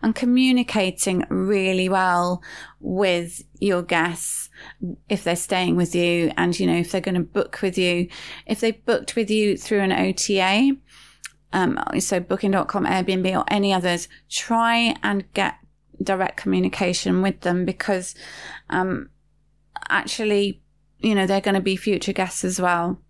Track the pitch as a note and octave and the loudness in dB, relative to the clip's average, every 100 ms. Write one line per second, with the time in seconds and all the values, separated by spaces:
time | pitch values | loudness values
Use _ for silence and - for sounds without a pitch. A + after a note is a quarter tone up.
0 | A3+ A3+ B3 B3 C4 B3+ A#3+ A3 F#3+ F#3 | 0 0 4 4 6 4 2 0 0 0
1 | - F#3 - F#3 F#3+ G3+ F#3+ F#3 F#3 F#3+ | 0 0 0 -2 0 2 2 2 2 2
2 | F#3 F3 F3 F3+ - - - - - F#3 | 2 2 2 -2 -6 -18 -18 -12 -6 0
3 | G3 F3 E3+ - - - G3+ F3+ E3+ E3+ | 2 2 -2 -10 -14 -4 0 0 2 0
4 | E3+ E3+ - - - - - - F3 - | 0 -2 -4 -6 -6 -12 -20 -10 -10 -10
5 | _ G3+ - F3 - F#3 F3+ F3 E3+ F3 | _ -4 0 -2 0 0 2 2 2 2
6 | F3 E3+ E3+ - F3 E3+ F#3 E3+ E3+ F#3+ | 2 2 0 0 0 0 0 0 0 -2
7 | F3+ F3+ E3 - - - G3 F#3 F3+ F3 | -2 -2 -2 -2 -4 -2 -4 0 0 0
8 | F3 - - - - G#3+ A3+ G#3+ - A3+ | -2 -6 -16 -16 -8 -2 -2 -2 0 -2
9 | - - G#3 G#3+ G#3 G3 - G#3 F#3+ F#3 | 0 -4 0 2 2 0 0 0 2 2
10 | F#3 F#3 - G3 F#3 G3+ C4+ C4+ _ - | 0 0 0 2 4 4 4 2 _ -20
11 | - _ - _ _ - F3+ - - - | -20 _ -20 _ _ 0 0 0 -2 -2
12 | - F#3 F3 F#3+ G3+ G3 - G3+ - F#3+ | 0 -2 0 -2 2 0 0 -2 0 0
13 | F#3 F#3+ F#3 F#3 - G#3 G3 F#3+ F3+ E3+ | 0 0 0 0 0 0 2 2 2 -2
14 | - - _ - - A3+ A#3 A#3 A#3 - | -4 -16 _ -8 -2 0 2 2 2 0
15 | G3+ G3+ F#3+ - G3 - - _ _ - | 0 -2 -2 -2 -2 -4 -16 _ _ -8
16 | - F#3+ F#3+ - - F#3 F#3 - F3+ F3+ | -2 0 0 -2 0 2 0 0 -2 0
17 | F#3+ F3+ G3 F#3+ F3+ F3+ F3+ F#3 - F#3+ | 0 2 0 -2 -2 0 -2 -4 -2 -2
18 | F3+ - - - - - _ - F#3 - | -2 -14 -18 -18 -16 -18 _ -2 -2 -4
19 | C#2 _ _ _ _ _ _ - - G3 | -8 _ _ _ _ _ _ -16 -2 -2
20 | - - A3 G3+ G3+ F#3+ _ _ _ _ | -2 -4 0 2 0 -4 _ _ _ _
21 | - G#3 F#3 G3 G3 G3 F#3+ F#3+ - G3 | 0 2 2 2 2 0 0 -2 0 -2
22 | - G3 F#3 - F#3 F#3 F3+ F3 E3+ F#3 | -2 -2 -4 -2 -4 0 0 2 0 -4
23 | _ | _